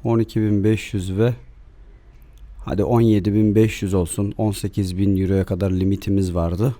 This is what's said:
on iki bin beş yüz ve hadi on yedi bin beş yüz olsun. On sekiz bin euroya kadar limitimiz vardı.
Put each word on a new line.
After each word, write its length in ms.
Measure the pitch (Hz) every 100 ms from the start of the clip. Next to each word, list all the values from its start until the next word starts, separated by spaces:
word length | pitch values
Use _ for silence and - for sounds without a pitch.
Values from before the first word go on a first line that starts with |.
on 140 | 117 113
iki 220 | 110 113
bin 240 | 107 104
beş 300 | 104 110 -
yüz 240 | 101 92 95
ve 140 | 117 120 - - - - - - - - - - - -
hadi 200 | - 90
on 160 | 98 117
yedi 340 | 117 104 92
bin 200 | 104 107
beş 280 | 104 110 -
yüz 120 | 98
olsun. 400 | 95 87 - 101 -
On 140 | 110
sekiz 460 | 98 101 - 95 90
bin 240 | 101 95
euroya 220 | 92 98
kadar 260 | 90 90 98
limitimiz 640 | 92 95 98 - 98 92
vardı. 400 | 87 85 87 110